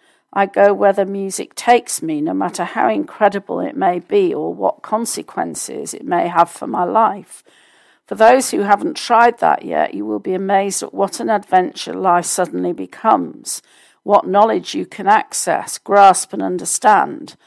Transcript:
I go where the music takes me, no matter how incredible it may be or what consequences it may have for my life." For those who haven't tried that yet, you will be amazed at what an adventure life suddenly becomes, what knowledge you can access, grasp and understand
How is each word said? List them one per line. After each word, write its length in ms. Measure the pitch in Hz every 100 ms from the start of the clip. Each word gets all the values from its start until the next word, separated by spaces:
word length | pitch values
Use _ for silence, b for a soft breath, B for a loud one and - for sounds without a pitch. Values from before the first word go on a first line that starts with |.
| _ _ _
I 140 | 196 196
go 260 | 196 202
where 200 | 196 202
the 140 | 196 196
music 480 | 196 196 - -
takes 480 | - - 240 - -
me, 180 | 160 151
no 140 | 156
matter 300 | 190 190 -
how 240 | 175 - -
incredible 720 | - - - 208 196 - 180
it 160 | 180 -
may 220 | 185 180
be 360 | 175 202 180
or 200 | 147 160
what 280 | 175 190 -
consequences 1120 | - 220 226 - 80 - - - - - -
it 100 | -
may 240 | - 175 175
have 220 | 175 170
for 160 | - -
my 180 | 185
life." 600 | 175 208 226 202 175 - b b b b b b _
For 80 |
those 380 | 202 220 254 262
who 80 | 202
haven't 360 | 202 202 - -
tried 420 | - 233 240 240
that 260 | - 71
yet, 300 | - 78 -
you 120 | 98 104
will 140 | 107
be 140 | 101
amazed 460 | 92 95 139 196 -
at 100 | -
what 240 | - 196 -
an 100 | 226
adventure 640 | 208 - 185 185 - -
life 320 | 180 190 175
suddenly 480 | 175 - 180 175 175
becomes, 920 | 175 - - 220 - 82 - - - b b b b
what 240 | 202 202 185
knowledge 480 | 202 226 202 - 196
you 100 | 185
can 220 | - 196
access, 720 | 214 - - - 151 - -
grasp 540 | - 202 196 180 -
and 80 | 202
understand 920 | 190 180 - - 208 196 - - - -